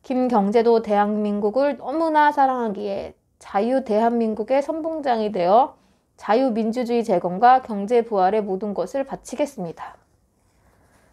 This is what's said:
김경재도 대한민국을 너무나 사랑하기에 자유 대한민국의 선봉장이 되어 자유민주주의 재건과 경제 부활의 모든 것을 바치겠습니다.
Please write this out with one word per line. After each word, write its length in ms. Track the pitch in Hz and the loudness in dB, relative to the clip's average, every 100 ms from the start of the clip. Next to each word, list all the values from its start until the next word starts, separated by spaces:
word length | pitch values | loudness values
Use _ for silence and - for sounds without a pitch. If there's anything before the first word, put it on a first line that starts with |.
김경재도 800 | - 254 254 233 196 233 226 226 | -4 -2 0 0 2 2 4 2
대한민국을 920 | 220 202 208 214 208 208 208 254 285 233 | 2 0 0 0 -2 -2 -2 0 -2 -2
너무나 540 | 240 302 330 302 294 | -6 -2 0 2 2
사랑하기에 840 | 294 269 254 226 202 208 196 160 _ _ _ | 4 2 2 -4 -6 -6 -8 -10 _ _ _
자유 440 | - 196 226 262 | -6 -2 0 0
대한민국의 760 | 262 214 233 240 226 214 208 269 | 0 0 2 0 -2 -4 0 0
선봉장이 720 | 285 320 320 320 277 226 214 | 0 -6 -6 -4 -2 -2 -2
되어 440 | 208 175 220 294 - _ _ _ _ | 0 4 4 4 -4 _ _ _ _
자유민주주의 880 | - 226 269 220 226 233 226 240 | 0 2 2 0 -2 -2 -2 -2
재건과 600 | 220 180 175 180 240 262 | 0 0 0 4 6 6
경제 400 | 254 202 202 240 | 2 -6 0 0
부활의 400 | 233 208 185 214 | 2 0 2 0
모든 320 | 202 190 208 196 | -2 -6 -4 -6
것을 280 | 170 269 269 | -4 -6 -6
바치겠습니다. 920 | 180 - 254 285 - 170 - - - _ _ _ _ _ _ _ _ _ _ _ | -10 -10 -4 -4 -4 -10 -10 -16 -18 _ _ _ _ _ _ _ _ _ _ _